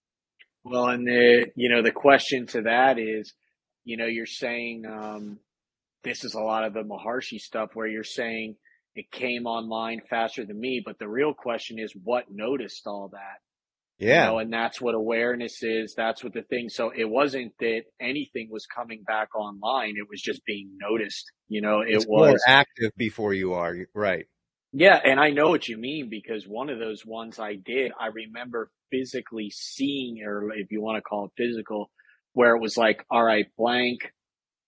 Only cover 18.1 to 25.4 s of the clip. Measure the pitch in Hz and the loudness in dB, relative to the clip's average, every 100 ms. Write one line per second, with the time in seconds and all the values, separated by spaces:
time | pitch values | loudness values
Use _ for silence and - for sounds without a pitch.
18.1 | 143 135 127 113 110 - - 120 113 101 | -6 -6 -8 -10 -12 -12 -12 -12 -10 -6
19.1 | 107 107 110 104 101 107 135 110 104 104 | -4 -4 -6 -8 -6 -2 -2 -2 -6 -10
20.1 | 104 - 101 - 101 98 95 101 113 101 | -10 -8 -8 -6 -8 -10 -10 -4 -2 -2
21.1 | - - - - 104 107 107 113 110 110 | -8 -16 -20 -8 -4 0 0 2 2 4
22.1 | 107 147 127 123 135 139 - 113 - 113 | 8 8 8 10 8 8 2 -4 -2 -4
23.1 | - 104 98 92 90 85 87 92 107 104 | -2 -2 0 0 0 -2 -4 -8 -2 0
24.1 | 87 - _ _ _ _ 135 185 165 - | 0 -4 _ _ _ _ 6 8 8 8
25.1 | 135 151 147 | 6 4 6